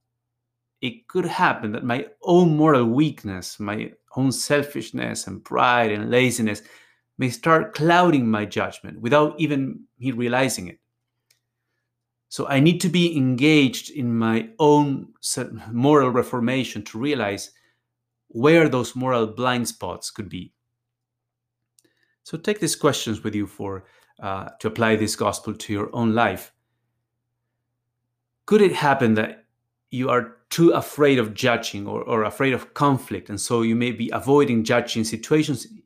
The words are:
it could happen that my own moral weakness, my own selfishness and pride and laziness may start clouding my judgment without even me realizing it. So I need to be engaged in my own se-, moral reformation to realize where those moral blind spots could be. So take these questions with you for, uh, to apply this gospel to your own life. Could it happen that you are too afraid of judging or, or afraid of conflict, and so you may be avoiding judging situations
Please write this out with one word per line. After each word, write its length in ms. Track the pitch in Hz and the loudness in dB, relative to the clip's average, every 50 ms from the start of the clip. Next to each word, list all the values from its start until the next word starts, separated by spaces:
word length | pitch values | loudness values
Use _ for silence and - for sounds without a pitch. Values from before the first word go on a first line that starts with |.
| _ _ _ _ _ _ _ _ _ _ _ _ _ _ _ _ | _ _ _ _ _ _ _ _ _ _ _ _ _ _ _ _
it 260 | - 127 113 - _ | -8 -8 -8 -10 _
could 200 | - - 185 170 | -6 -4 -4 -4
happen 460 | 165 - - 180 151 120 - - 107 | -4 -2 0 0 0 0 -2 -6 -8
that 120 | 107 - 131 | -6 -6 -4
my 240 | 123 120 135 - - - _ | -4 -4 -4 -6 -10 -14 _
own 340 | - 196 175 180 180 165 156 | 0 4 6 6 6 6 4
moral 300 | 151 151 160 147 127 120 | 4 4 6 6 4 4
weakness, 760 | 113 117 135 156 151 131 - - 104 95 92 87 - - - | 2 2 2 2 0 -2 -6 -10 -10 -10 -10 -10 -12 -12 -8
my 320 | 104 101 208 214 - - - _ _ _ - | -6 -6 -6 -6 -8 -10 -14 _ _ _ -4
own 160 | 131 135 135 | -2 0 0
selfishness 960 | 120 - - - 147 147 139 - - 131 - - - 123 123 117 110 - - | 0 -2 -2 0 0 0 0 -2 -6 -10 -10 -8 -8 -8 -6 -6 -8 -8 -10
and 180 | - 98 - - | -12 -12 -14 -10
pride 480 | - 123 123 127 123 120 120 117 107 | -4 -2 0 2 2 2 2 2 0
and 180 | 104 104 110 117 | -2 -4 -2 0
laziness 520 | 117 127 127 123 113 123 113 107 104 - - - - - _ _ _ _ _ _ _ - | 2 2 2 2 2 0 -2 -2 -4 -6 -12 -18 -20 -20 _ _ _ _ _ _ _ -6
may 100 | 131 127 | -6 -4
start 460 | 120 - - 165 160 160 - - - | -4 -2 2 2 2 2 2 -2 -4
clouding 560 | - 151 170 170 175 180 175 156 135 120 113 | -2 0 2 4 4 4 4 4 4 2 2
my 160 | 110 104 104 | 0 0 -2
judgment 560 | 95 - 110 98 95 - - - - 110 110 | -4 -4 -4 -4 -4 -6 -12 -16 -18 -12 -8
without 360 | 110 117 143 151 151 151 151 - | -2 2 4 4 4 2 0 -2
even 480 | 160 143 147 135 135 131 - - - _ _ - | -2 -2 -2 -2 -4 -4 -8 -12 -18 _ _ -10
me 120 | 120 131 | -8 -6
realizing 560 | 117 117 120 117 120 127 135 127 - - 90 87 | -4 -4 -4 -2 0 0 0 0 -2 -6 -10 -12
it. 120 | - _ _ _ _ _ _ _ _ _ _ _ _ _ _ _ _ _ _ _ _ _ _ _ _ _ _ _ _ _ _ _ | -14 _ _ _ _ _ _ _ _ _ _ _ _ _ _ _ _ _ _ _ _ _ _ _ _ _ _ _ _ _ _ _
So 180 | - - - - | -10 -8 -4 0
I 120 | 139 135 | 2 4
need 200 | 139 170 170 175 | 4 4 4 2
to 80 | - 180 | 0 0
be 260 | 151 180 175 170 165 | 2 2 2 2 2
engaged 760 | 147 131 127 127 117 139 156 156 151 139 127 - - - - | 0 0 0 0 2 4 4 6 6 4 2 0 -4 -12 -12
in 260 | - 147 123 120 117 | -8 -6 -4 -2 0
my 320 | 113 113 113 113 113 113 - - - | 0 0 0 0 0 -2 -4 -2 2
own 540 | 160 147 147 147 147 143 135 - - - _ _ | 4 6 6 6 4 2 -2 -6 -8 -14 _ _
se-, 300 | - - - 135 123 - - 104 90 110 | -10 -8 -6 -6 -8 -8 -12 -16 -12 -6
moral 380 | 117 117 127 143 151 143 135 127 | -2 2 4 6 6 6 4 4
reformation 760 | 117 123 117 - - 123 117 123 131 135 120 - - 107 104 | 2 0 -2 -2 -2 -2 -2 0 0 -2 -4 -6 -8 -12 -12
to 140 | - - 110 | -12 -10 -6
realize 520 | 127 147 147 123 107 101 101 101 - - _ _ _ _ _ _ _ _ _ _ _ _ _ _ _ _ | -4 -4 -2 -2 -2 -4 -4 -6 -10 -14 _ _ _ _ _ _ _ _ _ _ _ _ _ _ _ _
where 380 | - 117 123 151 165 170 160 | -4 0 4 4 6 6 4
those 300 | 143 123 127 113 - - | 4 2 -2 -4 -4 -6
moral 300 | 127 127 131 127 120 110 | -6 -2 0 0 0 0
blind 420 | 107 107 117 123 127 123 120 117 107 | -2 -4 -4 -2 -2 -2 -2 -4 -6
spots 420 | - - - 90 87 90 - - | -8 -10 -10 -10 -10 -10 -12 -12
could 200 | - - 107 90 | -12 -12 -12 -12
be. 240 | - 90 80 73 _ _ _ _ _ _ _ _ _ _ _ _ _ _ _ _ _ _ _ _ _ _ _ _ _ _ _ _ _ _ _ _ _ _ - | -12 -14 -14 -16 _ _ _ _ _ _ _ _ _ _ _ _ _ _ _ _ _ _ _ _ _ _ _ _ _ _ _ _ _ _ _ _ _ _ -16
So 120 | - - | -12 -12
take 240 | 160 - 220 214 - | -6 -4 -4 -4 -2
these 160 | 175 151 - | -2 -4 -2
questions 480 | - - 147 123 - - 120 107 101 - | 0 0 0 0 0 -2 -6 -6 -6 -6
with 100 | 113 104 | -6 -4
you 120 | 104 101 | -4 -6
for, 400 | 95 - - 104 98 98 92 - _ _ _ _ _ _ - | -6 -8 -10 -10 -10 -10 -12 -16 _ _ _ _ _ _ -14
uh, 320 | - 98 98 95 92 - - - | -10 -10 -10 -10 -10 -14 -10 -8
to 80 | - - | -6 -6
apply 280 | 113 120 113 110 110 | -2 0 2 2 2
this 200 | 107 107 101 - | 2 0 -2 -2
gospel 380 | - 107 104 98 - - 110 101 | -2 -2 -2 -2 -4 -6 -10 -10
to 180 | - - - | -10 -8 -6
your 160 | 104 101 107 - - | -6 -6 -6 -6 -4
own 160 | 127 117 110 | -2 -2 0
life. 400 | 107 117 117 104 95 92 - - _ _ _ _ _ _ _ _ _ _ _ _ _ _ _ _ _ _ _ _ _ _ _ _ _ _ _ _ _ _ _ _ _ _ _ _ _ _ _ | 2 2 0 0 -2 -4 -10 -16 _ _ _ _ _ _ _ _ _ _ _ _ _ _ _ _ _ _ _ _ _ _ _ _ _ _ _ _ _ _ _ _ _ _ _ _ _ _ _
Could 160 | - 208 214 | 4 4 6
it 140 | 208 180 - | 6 4 2
happen 400 | - 151 143 135 - 127 110 110 | 2 0 2 2 2 2 2 2
that 320 | 107 110 - - - _ _ _ _ _ _ _ _ _ _ | 2 0 -2 -6 -14 _ _ _ _ _ _ _ _ _ _
you 200 | - 123 127 127 | -6 -4 -2 0
are 260 | 123 123 113 - - _ _ - | 0 0 0 -4 -10 _ _ -6
too 220 | - 170 165 170 | 0 4 4 4
afraid 460 | - 156 - - - - 151 143 139 123 | 4 2 -2 -6 0 2 4 4 4 4
of 140 | 113 107 | 0 -2
judging 540 | 104 - 127 123 117 113 - - - 101 101 | -4 -2 0 0 0 0 -2 -6 -10 -10 -10
or, 160 | 101 104 - | -8 -8 -8
or 220 | - 127 123 110 107 | -6 -4 -2 -2 -2
afraid 280 | 107 - - 135 135 | -2 -2 -2 0 0
of 220 | 123 110 - - - | 0 -2 -6 -10 -4
conflict, 560 | - 147 143 135 120 - - 104 92 - - | 0 2 2 2 0 -2 -6 -10 -10 -10 -10
and 100 | 107 92 | -10 -8
so 220 | - - 123 117 | -4 -2 0 0
you 120 | 113 113 113 | 2 0 0
may 180 | 117 123 123 | 0 -2 -2
be 180 | 113 110 117 - | -4 -6 -6 -6
avoiding 520 | - 110 - 131 139 147 143 120 120 113 | -6 -4 0 4 4 4 4 4 2 2
judging 420 | 110 113 123 120 120 - - 120 107 | 2 2 0 0 0 -2 -4 -4 -4
situations 600 | - 123 110 - - 156 156 151 151 139 113 - - - - _ | -4 -6 -8 -2 0 0 0 2 0 -4 -6 -8 -12 -20 -20 _